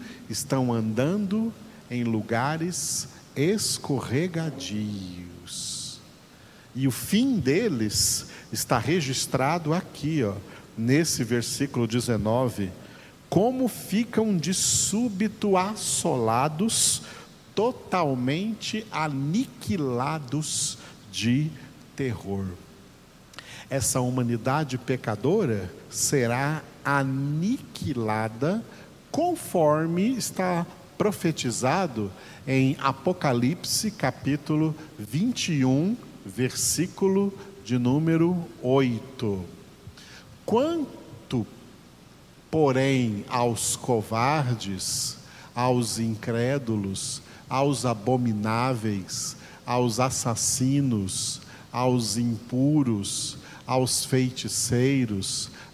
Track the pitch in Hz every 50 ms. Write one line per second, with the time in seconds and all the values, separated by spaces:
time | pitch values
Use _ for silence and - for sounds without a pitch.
0 | - - - - - - 110 - - - 139 135 127 123 117 113 110 110 107 117
1 | 131 156 190 214 208 180 202 220 220 226 214 - - - - - - - 123 123
2 | 120 117 113 107 101 101 117 113 127 143 156 160 165 180 170 - - - - -
3 | - - - - - - - 131 139 180 220 214 - - - - - - 143 123
4 | - 87 110 143 175 180 170 165 160 156 131 - - - 104 107 107 104 101 98
5 | 95 90 87 90 87 87 87 - - - - - - - - - - - - -
6 | - - - - - - - - - - - - - - - 131 135 135 - -
7 | - - 190 214 262 277 254 185 123 131 143 190 247 220 135 113 110 104 - 113
8 | - - - - - - - - - - 113 - - - 135 117 - 147 170 190
9 | 143 131 127 - - - - 127 127 143 165 175 160 151 160 185 - - - -
10 | - 151 160 147 117 101 95 101 - - - - - - - 113 113 120 135 156
11 | 170 - - - 123 107 123 120 113 - - - 139 139 - 123 117 110 117 123
12 | 107 123 117 101 101 110 113 127 135 120 - 104 98 92 92 - - - - -
13 | - - - - - - - 165 208 254 262 262 262 220 - - - - - 220
14 | 240 233 - 220 220 214 196 170 139 170 185 - - - - - - - 190 220
15 | 247 240 196 180 220 214 214 - 208 208 196 180 185 208 214 - - - - -
16 | - 170 143 127 113 110 113 123 135 156 156 156 208 226 - - - - - -
17 | - - - - - - - - - - - - 214 254 247 - - - 190 180
18 | 165 143 135 123 123 131 147 170 202 226 214 - - - - 220 214 - - 151
19 | 156 151 139 135 139 147 170 240 269 - - - - - 208 180 143 131 120 120
20 | 131 147 160 160 143 120 131 156 151 - - - - - - - - - - -
21 | - 101 92 101 104 117 123 139 151 160 151 - - - - - - - - -
22 | 139 127 104 - - 98 98 98 98 92 87 - - - - - - - - -
23 | - - - - - - - - - - - - - - 135 135 - - - 135
24 | 123 127 127 127 120 117 117 110 107 131 135 156 165 - 131 123 - - 131 123
25 | - - 107 101 113 143 190 226 190 127 110 101 92 90 - - - - - -
26 | - - 151 139 120 117 120 127 139 147 156 151 - - - - - 139 143 139
27 | 139 135 135 135 139 143 151 156 175 214 262 285 - - - - - 160 131 120
28 | 113 107 107 110 110 110 113 117 139 160 202 233 226 - - - - - - -
29 | - - - 277 330 359 330 - - - - 180 156 147 151 156 160 165 170 180
30 | 196 240 269 214 - - - - 185 185 180 170 170 - - - - - - -
31 | - 214 - - - 165 - - - 123 107 101 117 127 151 190 190 160 120 113
32 | 104 98 95 - - - - - - 131 135 135 131 131 151 - - 135 - -
33 | - 185 185 180 - 147 120 120 120 131 175 - - - - - - 214 - -
34 | - 131 - - - 131 143 143 - - 156 151 156 160 156 - - - - -
35 | 104 - - 156 214 254 240 - - 190 160 139 127 131 131 143 165 202 240 -
36 | - - - - - 101 92 117 127 123 - - - - - - 175 190 - -
37 | 196 190 190 196 196 196 - - - - - - - 113 123 123 120 123 135 151
38 | 160 165 165 160 165 170 180 170 170 - - - - 127 131 139 135 123 117 110
39 | - - - - 120 107 98 92 90 82 - - - - - - - - - -
40 | - - - - - - - - - - 196 240 285 320 339 330 277 - - -
41 | - - - - - - 135 120 104 - - - - - - - - - - -
42 | - - - - - - - - - - - 160 151 135 127 131 135 139 135 127
43 | 123 110 104 101 101 - 127 123 120 120 113 - - - - - - - 123 110
44 | 104 - 110 113 120 139 151 156 139 123 120 107 98 98 95 92 - - - -
45 | - - - - - - - - - - - 117 123 127 123 123 120 110 - 113
46 | 113 113 110 107 - 123 113 117 120 127 143 143 127 113 110 107 98 98 95 -
47 | - - - - - - - - - - 123 131 143 147 139 120 120 123 117 104
48 | 98 123 127 127 123 117 110 104 104 110 110 117 123 131 131 110 107 110 101 98
49 | 90 - - - - - - - - - - - - - 120 123 123 120 107 120
50 | 127 131 - - - 123 110 - - - - - 127 131 139 143 139 131 113 104
51 | 95 92 - - - - - - - - - - - - - 120 127 127 127 123
52 | 113 104 101 120 120 120 113 107 - - 123 127 135 143 151 151 135 120 110 101
53 | 98 - - - - - - - - - - - - - 127 131 131 123 - -
54 | - - 135 131 127 123 127 - - 107 - - - - 127 120 127 135 139 135
55 | 123 110 104 95 95 - - - - - - - - -